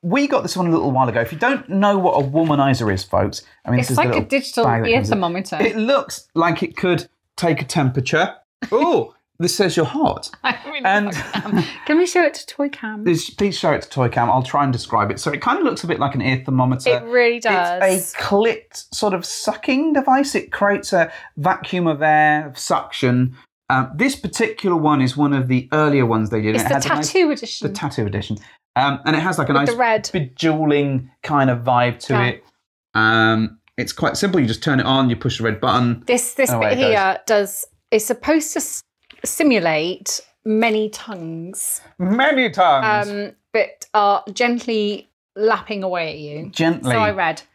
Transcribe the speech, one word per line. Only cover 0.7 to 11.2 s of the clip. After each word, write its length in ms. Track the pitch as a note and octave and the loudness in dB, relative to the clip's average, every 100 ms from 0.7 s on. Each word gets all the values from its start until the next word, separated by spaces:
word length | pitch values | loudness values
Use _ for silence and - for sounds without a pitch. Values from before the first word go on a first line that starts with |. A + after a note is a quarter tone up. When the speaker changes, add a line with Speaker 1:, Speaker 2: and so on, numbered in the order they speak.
Speaker 1:
little 200 | E3 C#3 | 2 2
while 160 | B2+ B2+ | 2 2
ago. 140 | A2+ | 0
If 100 | D3 | -2
you 80 | D#3 | -2
don't 280 | A#3+ C#4 - | -2 -2 -2
know 280 | F#3+ G3+ G3+ | 0 2 2
what 220 | F3 - | 2 2
a 60 | C3 | 0
womanizer 680 | D3+ D#3+ C#3+ C#3 B2+ A2+ | 0 2 2 2 2 0
is, 120 | F#2+ - | -2 0
folks, 360 | F#2+ G2+ - - _ - | 0 0 -4 -16 _ -2
I 60 | |
mean, 80 | B2 | -2
Speaker 2:
It's 80 | B2 | 0
Speaker 1:
this 60 | |
is 40 | - | 0
Speaker 2:
like 100 | A#3 | 2
Speaker 1:
the 60 | A#3 | 0
Speaker 2:
a 0 | |
Speaker 1:
little 120 | A2 | 0
Speaker 2:
digital 360 | C#4 C4 - A#3 | -2 -2 -2 0
Speaker 1:
bag 180 | A3+ | 2
that 60 | A3+ | 2
Speaker 2:
ear 80 | A#3 | 0
Speaker 1:
comes 100 | - | 0
in. 60 | A3 | -2
Speaker 2:
thermometer. 420 | F3+ F3+ F#3+ D#3+ | -2 -4 -6 -2
Speaker 1:
It 160 | A3+ G#3+ | -2 0
looks 500 | A3 C#4 - - - D#3+ | 0 0 -2 -12 -8 -2
like 260 | E3+ E3 | 0 0
it 140 | F#3+ - | -4 -2
could 320 | F#3 E3+ - _ _ - | 0 0 -4 _ _ -4
take 240 | F3 D#3+ | -2 0
a 40 | C3+ | -2
temperature. 720 | - C3+ B2+ B2+ D#3 F#3+ - _ _ | 0 0 0 0 0 0 -4 _ _
Speaker 2:
<laughs> 80 | - | -2
Speaker 1:
Oh, 440 | A3 D#4+ B3+ A2+ _ _ _ | 0 2 2 0 _ _ _
this 160 | E3 - | -4 0
says 200 | F#3+ - | 0 2
you're 120 | D3+ | 0
hot. 420 | C#4+ D#4+ - - - | 2 0 0 -8 -6
Speaker 2:
<laughs> 60 | |
I 120 | - A#3+ C#4 | -4 -4 -8
really 180 | D4 A3+ | -4 0
Speaker 1:
And 200 | G3+ G#3 | 2 0
Speaker 2:
like 80 | E3 | -6